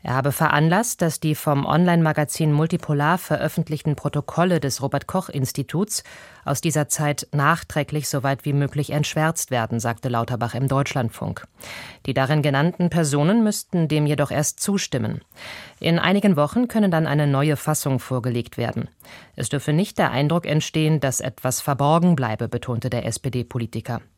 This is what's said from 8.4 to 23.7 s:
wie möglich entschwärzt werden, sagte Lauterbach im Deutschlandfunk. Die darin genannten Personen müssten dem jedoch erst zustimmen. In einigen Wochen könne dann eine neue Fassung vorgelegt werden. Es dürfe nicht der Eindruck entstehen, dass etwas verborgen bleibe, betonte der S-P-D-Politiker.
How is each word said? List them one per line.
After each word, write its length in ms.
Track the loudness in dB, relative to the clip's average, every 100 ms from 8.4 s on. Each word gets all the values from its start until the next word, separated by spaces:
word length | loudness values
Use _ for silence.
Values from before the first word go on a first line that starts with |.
| -2
wie 80 |
möglich 360 | 0 0 -2 -2
entschwärzt 600 | -2 -2 0 0 -2 -2
werden, 280 | -2 -2 -2
sagte 300 | -2 -4 -2
Lauterbach 460 | -2 -2 -2 -2
im 140 | -2 0
Deutschlandfunk. 760 | 0 0 -2 -2 -4 -8 -8 -12 _ -16 -16 -16 -12 -4
Die 80 |
darin 260 | 0 2 2
genannten 480 | 2 2 2 2 0
Personen 560 | 2 2 2 4 4
müssten 440 | 2 0 -2 0 2
dem 180 | 2 2
jedoch 240 | 2 0
erst 300 | 0 -2 -2
zustimmen. 600 | -2 -2 -2 -2 -2 -6 -10 -20 -18 -16 -18 -4
In 180 | 0 2
einigen 380 | 4 4 4 4
Wochen 320 | 2 2 0
könne 200 | 2 2
dann 180 | 2 2
eine 200 | 2 4
neue 300 | 4 2 0
Fassung 420 | 0 -2 0 -2
vorgelegt 580 | -2 -2 0 -2 -4 -4
werden. 320 | -4 -4 -8 _ -20 -20 -20 -8
Es 140 | -4
dürfe 240 | -2 0
nicht 240 | 0 0 0
der 140 | 0
Eindruck 340 | 2 2 0 0
entstehen, 540 | -2 0 0 2 2
dass 200 | 0 -2
etwas 400 | -6 -4 -4 -2
verborgen 560 | -2 0 4 4 4 4
bleibe, 320 | 0 -2 -4
betonte 400 | -4 -4 -4 -2
der 160 | -4
S-P-D-Politiker. 960 | -4 -4 -4 -4 -4 -4 -4